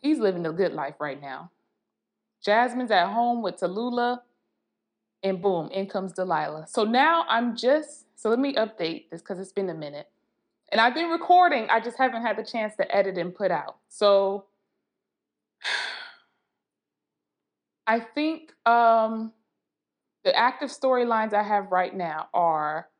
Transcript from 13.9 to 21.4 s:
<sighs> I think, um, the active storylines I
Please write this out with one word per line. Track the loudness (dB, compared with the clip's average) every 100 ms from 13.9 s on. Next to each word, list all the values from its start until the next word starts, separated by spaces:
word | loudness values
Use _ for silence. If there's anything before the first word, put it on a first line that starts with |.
| 0 4 4 2 -4 -10 _ _ _ _ _ _ _ _ _ _ _
<sighs> | -8 -6 -8 -12 -16 -20 _ _ _ _ _ _ _ _ _ _ _ _ _ _ _ _ -2
I | -2
think, | -2 -4 -4 -4 -12 _ 2
um, | 6 6 4 2 -4 -10 -14 _ _ _ _ _ _ _ _ 0
the | 2
active | 2 0 -10
storylines | -2 0 2 2 0 0
I | 0